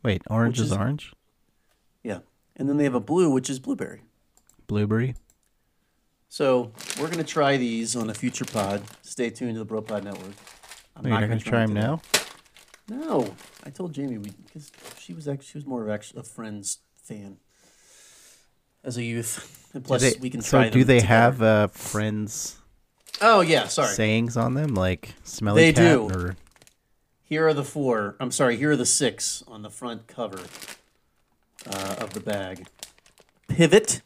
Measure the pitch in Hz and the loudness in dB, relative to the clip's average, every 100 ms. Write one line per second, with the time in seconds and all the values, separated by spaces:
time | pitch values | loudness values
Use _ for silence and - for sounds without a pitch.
0 | 123 92 - 110 117 123 110 98 107 147 | 0 -2 -2 0 2 2 0 0 -2 -4
1 | - _ _ _ _ _ _ _ _ _ | -8 _ _ _ _ _ _ _ _ _
2 | - 92 - _ _ - 135 143 143 123 | -10 -10 -12 _ _ -6 -2 2 2 0
3 | 110 165 175 131 127 135 180 285 - - | 0 2 4 2 0 -8 -6 -6 -6 -10
4 | _ _ _ _ _ _ - 104 104 110 | _ _ _ _ _ _ -6 -2 0 0
5 | 123 123 _ _ _ _ _ _ _ _ | -2 -6 _ _ _ _ _ _ _ _
6 | _ _ _ - 139 127 117 - - - | _ _ _ -2 2 2 0 -10 -10 -6
7 | 151 170 156 156 143 139 123 113 113 120 | -4 -4 -4 0 2 2 0 -2 -4 -4
8 | 110 107 123 - 117 113 98 101 104 - | -4 -4 -6 -4 -6 -2 -2 -2 -6 -20
9 | - - 120 113 123 113 107 110 110 107 | -18 -6 -4 -4 -6 -6 -6 -8 -6 -8
10 | 98 95 92 101 - - - - _ - | -8 -12 -14 -18 -20 -20 -20 -20 _ -10
11 | 135 110 107 113 110 117 110 104 110 156 | -2 0 0 -2 0 0 2 0 0 -4
12 | - - - - _ - _ - - 240 | -4 -4 -4 -18 _ -20 _ -20 -14 -10
13 | 320 190 107 113 - - 143 143 180 139 | -2 -2 -2 -6 -20 -20 -20 -10 -10 -6
14 | 139 113 104 - - 165 143 - - - | -6 -6 -10 -16 -20 -20 -20 -20 -20 -20
15 | - 170 147 139 - 147 139 123 107 104 | -16 -12 -8 -8 -10 -16 -8 -6 -4 -6
16 | - - - - 110 104 101 - _ _ | -8 -16 -16 -14 -12 -10 -10 -10 _ _
17 | - 107 101 95 _ _ _ _ _ - | -16 -16 -14 -20 _ _ _ _ _ -20
18 | - - - _ _ _ _ _ - 120 | -20 -20 -20 _ _ _ _ _ -10 -6
19 | 120 117 113 - - - _ 143 127 127 | -4 -4 -6 -8 -12 -20 _ -14 -2 2
20 | 127 - 127 123 110 135 117 123 123 123 | 2 0 -6 -6 2 4 4 4 6 6
21 | 98 113 120 131 110 107 104 - - 104 | 8 6 6 6 4 6 4 -2 -6 -2
22 | 107 107 104 - - - _ _ _ _ | -2 -2 -6 -8 -12 -14 _ _ _ _
23 | - - 214 214 165 151 101 - 123 101 | -16 2 6 8 6 4 2 0 0 2
24 | 107 110 117 113 120 131 151 104 92 90 | 2 2 0 0 0 0 0 0 0 0
25 | - - - - 104 104 165 147 170 139 | -6 -20 -16 -6 2 6 6 8 6 6
26 | 107 92 90 90 - _ - _ _ _ | 2 -4 -6 -8 -16 _ -20 _ _ _
27 | _ _ _ 151 160 147 135 156 135 113 | _ _ _ 0 2 2 -2 -2 0 0
28 | 104 - 127 - 135 117 147 143 120 - | -2 -6 -6 2 2 2 2 2 2 2
29 | 131 - - - - 113 104 - 123 110 | 0 -2 -6 -6 -12 -16 -16 -12 -12 -12
30 | 113 - 110 95 90 - - - _ _ | -14 -8 -8 -8 -16 -18 -18 -18 _ _
31 | _ _ _ _ _ _ - 95 95 98 | _ _ _ _ _ _ -10 -8 -6 -8
32 | 107 104 98 101 95 92 95 _ - _ | -8 -10 -6 -6 -6 -12 -18 _ -20 _
33 | _ _ _ _ _ - 165 190 220 - | _ _ _ _ _ 2 6 6 4 -6